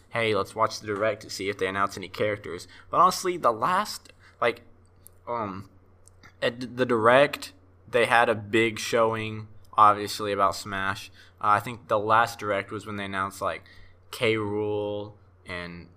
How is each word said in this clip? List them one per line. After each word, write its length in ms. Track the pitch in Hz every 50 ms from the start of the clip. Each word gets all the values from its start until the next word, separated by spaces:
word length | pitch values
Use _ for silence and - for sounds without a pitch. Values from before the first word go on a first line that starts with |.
| _ _
"Hey, 240 | - 117 113 110 107
let's 180 | 95 98 -
watch 280 | - 110 110 110 - -
the 80 | - 107
Direct 340 | 101 98 107 110 104 104
to 80 | - -
see 180 | - - 95 98
if 80 | 101
they 120 | - 95 92
announce 280 | 98 98 98 95 -
any 120 | 104 92 87
characters." 580 | - - 110 107 104 104 - 82 85 90 - - - - - -
But 80 | - 147
honestly, 380 | 170 185 175 - - 185 180
the 160 | 165 135 123
last, 600 | 113 107 120 165 185 196 214 - - - - - _ _ - - _ _
like, 220 | 120 120 113 - - - - _ _ _ _ _ - - - - _ 120
um, 420 | 120 117 107 98 92 98 110 - _ - - _ _ _ _ - - - - - - _
at 340 | 139 127 117 123 127 113 123
the 80 | 123 127
Direct, 680 | 120 123 113 107 117 123 135 151 - - - - - - - _ _ _ _ _ 113
they 180 | 120 120 113
had 220 | 110 123 120 120 117
a 60 | 110
big 460 | 107 104 101 110 110 113 117 107 110
showing, 680 | - - 123 117 113 113 113 110 110 110 107 107 107 107 - - - - -
obviously, 580 | 107 107 104 101 104 104 101 - - 107 101
about 240 | 101 98 98 92 -
Smash. 560 | - - 107 98 95 95 98 98 107 - - - - - - _ -
Uh, 140 | - 104 104 101
I 20 |
think 260 | 104 123 120 101 85
the 120 | - 117 107
last 420 | 104 110 110 113 117 110 - -
Direct 320 | 107 104 101 98 98 -
was 120 | 113 104 -
when 120 | 107 104
they 80 | 101 101
announced, 360 | 98 98 95 95 98 - -
like, 220 | 101 90 82 80 - - - - - - - - - -
K. 240 | - - 127 110 110
Rool 800 | 110 107 101 104 107 107 104 104 104 104 104 104 104 104 107 107 - - - _ _ -
and, 400 | - 90 87 87 87 87 85 82 - -